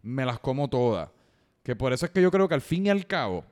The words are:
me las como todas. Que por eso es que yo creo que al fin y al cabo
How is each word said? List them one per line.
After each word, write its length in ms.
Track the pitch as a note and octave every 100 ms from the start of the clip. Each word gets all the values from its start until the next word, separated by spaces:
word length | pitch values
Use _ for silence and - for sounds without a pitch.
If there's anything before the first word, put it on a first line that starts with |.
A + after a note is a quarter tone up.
me 220 | G#2+ C3 B2+
las 140 | A#2
como 280 | - C3 C#3+
todas. 420 | B2+ B2 G2 D2+ _ _ _ _ _
Que 140 | - A2+
por 180 | B2+
eso 140 | B2+ E3+
es 40 |
que 100 | F#3+
yo 100 | F3+
creo 160 | F#3+ F#3+
que 80 | D3+
al 60 |
fin 260 | - E3+ G3+
y 20 |
al 160 | G3+ F#3
cabo 400 | F#3 A2+ F2+ -